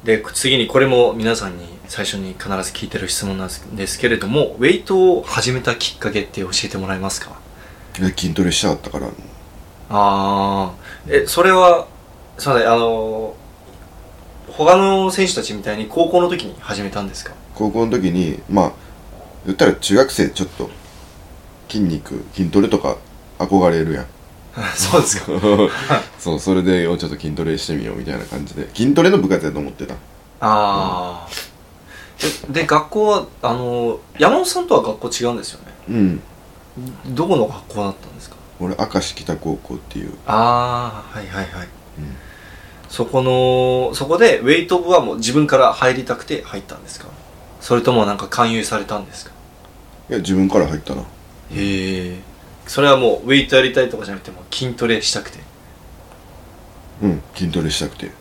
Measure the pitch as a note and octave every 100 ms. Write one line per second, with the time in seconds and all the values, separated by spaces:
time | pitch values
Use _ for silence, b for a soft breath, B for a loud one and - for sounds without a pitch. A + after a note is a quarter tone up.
0 | - A2 - - C3+ C3 A2+ C3 C3+ B2
1 | A#2+ A2+ A2 A2 G2+ F2 E2+ - - -
2 | G2 G2+ F#2+ F#2 - F#2+ F#2 - A2 -
3 | F#2 - G2 F#2+ F#2 - - G#2+ F#2+ -
4 | A#2+ A2+ G2+ C#3 B2+ - C3 F#3 - F#3+
5 | F#3 F3 - - B2 B2+ B2 A#2 - -
6 | G#2+ G2+ G2 - F#2 F2+ A2 G2 F#2+ F#2+
7 | F#2+ - - - - B B B B -
8 | F#2 - F2+ D#2+ F2+ E2+ G2+ - - D#2+
9 | C#2 - - - - - - - - G2+
10 | G2+ G2 G2 G2 G2 G2 F#2+ - B B
11 | - - - - F#3 F#3 F3+ E3+ - -
12 | - - - - C#3+ B2 A2+ A#2 A#2 A2+
13 | A2 A2 A2 - - - - - - -
14 | - - - - - - D3+ F#3 F#3+ F#3+
15 | F#3+ F#3 F#3 - - G#2+ G2 G#2+ A2 -
16 | E3 F3 F3 F3 G2+ F2+ - G2+ G2+ G#2
17 | G2 - - - - - G#2+ G#2+ A2+ A#2
18 | F#2 F2 E2+ - - G2 D#2+ - B B
19 | - - - - - F#2+ C3+ - - G2
20 | C3+ - C#2+ - - - B1 - - -
21 | - - - - - - - A2 F#2+ D#2
22 | - B1+ - - F2+ F2 G2 - C#2+ -
23 | - - - - - G2 F2 E2+ D#2+ D2
24 | C2 - - - - - A2+ - - F3
25 | B2 F#2 - E2+ G#2 G#2 G2 - - C3+
26 | - - F2 D#2 F#2+ F#2 F2+ F2+ E2+ E2+
27 | D#2+ D2 D#2+ D2+ E2 D2 - D2+ A1 G#1+
28 | C2 C2+ - - D2 D2+ C#2 - B2 C#3+
29 | E3+ G3 F#2 F2 D#2 D2 C#2 - C2+ B1
30 | - - - - A2 G#2+ G2+ G2 F#2+ F#2
31 | F2+ F2 E2+ - - - - - B B
32 | B B D#3 D3 - C#3+ D#3 D#3 D#3+ G#3+
33 | G#3+ G3+ - - B2 A#2+ B2 A#2+ A#2 A2
34 | - - E3+ C#4+ F4+ F4+ F4+ - A2+ A2
35 | A#2+ - A#2+ A#2 - - - - - A2+
36 | F#2+ E2+ - - - - - - B2+ C3+
37 | C3 B2+ F3 E3+ G#2+ - - G#2+ G2+ G2
38 | - - - - - - F2+ - A2 F#2+
39 | - - - E2 - - - - - -
40 | - - - G#2+ A#2 A#2+ B2 A#2+ A#2+ G#2+
41 | G#2+ A2+ G2+ F#2+ F#2 F2+ F2+ - - -
42 | D2+ C2 B B B B B B - -
43 | A#2 C3 B2+ B2+ B2+ B2+ B2+ B2+ B2+ -
44 | C#3 E3+ A3+ C3 A#2+ D#3+ F3 F3+ F3 F3+
45 | A#2 A2+ A2+ C#3 D3 C3+ B2 - B2+ B2+
46 | B2 B2 - D3+ - G2+ - - - -
47 | - - - - - - - A#2+ A#2+ A#2+
48 | G2+ G2+ G2 - A#2 A2+ G#2 G#2+ G2 G#2
49 | F#2 - - - - - - - - -
50 | - A#2+ F2 F#2+ F#2+ G#2+ D#2 D#2 - B1+
51 | - - - - - G2+ G2+ G2 F#2+ F#2+
52 | F2+ F2+ - - - - - - C#3+ C3+
53 | B2 G2+ A#2+ C#3 C#3 C3 C3 C3 B2 G#2+
54 | G2 G2 - F2+ - - C3 A#2+ A#2 A2
55 | - A2+ - - - - - - - -
56 | - - - - - - - - - -
57 | G#2 D#2 - - F2+ D#2 D#2 C#2+ D2+ -
58 | - -